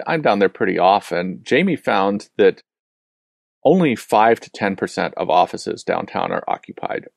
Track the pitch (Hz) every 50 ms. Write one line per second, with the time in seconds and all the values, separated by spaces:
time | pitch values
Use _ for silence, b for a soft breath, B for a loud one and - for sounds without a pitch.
0 | - - 165 160 147 120 104 101 98 92 - - 113 95 87 82 87 92 101 101
1 | - - 87 87 90 92 90 - - - 120 143 190 196 151 - - 131 107 101
2 | 95 101 101 98 - - _ - 101 92 - - _ _ _ _ _ _ _ _
3 | _ _ _ _ _ _ _ _ _ _ _ _ - 131 170 190 170 139 113 -
4 | - - 120 107 110 117 117 - - - - - 110 101 95 - 104 90 - 95
5 | 90 78 - - 90 90 80 90 90 - - - - - - - - - 87 85
6 | 87 - - 95 90 90 90 87 - - - - - - - - - - - -
7 | - - -